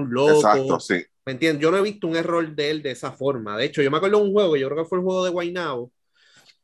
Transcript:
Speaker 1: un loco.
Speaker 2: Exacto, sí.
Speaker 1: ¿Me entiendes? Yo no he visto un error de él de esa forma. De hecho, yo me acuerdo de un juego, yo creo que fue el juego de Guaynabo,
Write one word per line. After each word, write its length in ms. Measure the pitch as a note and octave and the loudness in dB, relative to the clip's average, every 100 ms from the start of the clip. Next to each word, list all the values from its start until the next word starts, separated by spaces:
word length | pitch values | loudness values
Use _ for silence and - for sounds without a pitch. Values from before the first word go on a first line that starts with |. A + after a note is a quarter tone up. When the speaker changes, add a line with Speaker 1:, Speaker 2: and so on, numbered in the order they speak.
| C#3 | -2
Speaker 1:
un 60 | |
loco. 160 | A#2+ D3 D3+ | 2 6 6
Speaker 2:
Exacto, 440 | G#2+ C3+ C3+ E3 | 6 4 2 -2
sí. 240 | - F#2 - _ | 0 -2 -2 _
Speaker 1:
¿Me 80 | - | -12
entiendes? 300 | C3 D#3+ D3 | -2 0 2
Yo 80 | D#3+ | 2
no 80 | F#3+ | 2
he 40 | |
visto 240 | G#3 G#3 E3+ | 0 -4 -4
un 100 | E3 | -4
error 320 | E3+ E3+ D#3+ | -2 -2 -2
de 160 | D3+ D3 | -4 -4
él 120 | D#3 | -4
de 100 | D3 | -6
esa 200 | B2 C#3 | -8 -10
forma. 440 | - C3+ C3 G#2+ G#2 | -4 -4 -2 -4 -4
De 80 | |
hecho, 180 | D3 D#3 | -2 0
yo 80 | C#3 | 0
me 60 | D#3 | 2
acuerdo 220 | G3 G#3 | 2 2
de 60 | |
un 80 | G3+ | 2
juego, 240 | G3+ F#3+ D3 | 2 2 2
yo 120 | C3+ | 0
creo 140 | D3 | -4
que 40 | D#3+ | -4
fue 100 | F#3 | -2
el 60 | |
juego 200 | F#3 F#3 | -2 -2
de 60 | F3+ | -2
Guaynabo, 600 | F3 F3 F3+ E3 B2+ B2+ _ _ _ _ _ _ _ | -2 -4 -6 -6 -6 -10 _ _ _ _ _ _ _